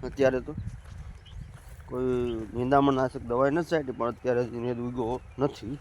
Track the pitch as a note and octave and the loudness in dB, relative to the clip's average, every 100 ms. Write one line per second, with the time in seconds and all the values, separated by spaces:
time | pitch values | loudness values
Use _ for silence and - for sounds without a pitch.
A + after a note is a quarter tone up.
0 | B2+ - C3+ B2+ A#2+ D#3 - - - - | -8 2 4 4 -4 -8 -8 -10 -14 -14
1 | - - - - - - - - - B2+ | -14 -14 -14 -14 -14 -16 -18 -18 -10 -4
2 | B2+ B2 B2 A2+ G#2+ A2+ B2 C#3 C#3 C3 | 0 0 0 -2 -6 -4 4 6 8 4
3 | C3 C3 A#2 A#2+ C#3 D#3 E3 E3 C3+ A#2 | 2 -2 -2 2 4 2 2 0 0 -2
4 | A#2 A2 B2 A#2+ B2 A#2+ A#2+ A#2+ A#2+ B2 | -2 -2 0 0 0 -2 -4 -4 -4 -2
5 | A2+ B2 - - C#3+ - G#2+ C#3+ | -2 -4 -6 -2 -2 -2 -10 -10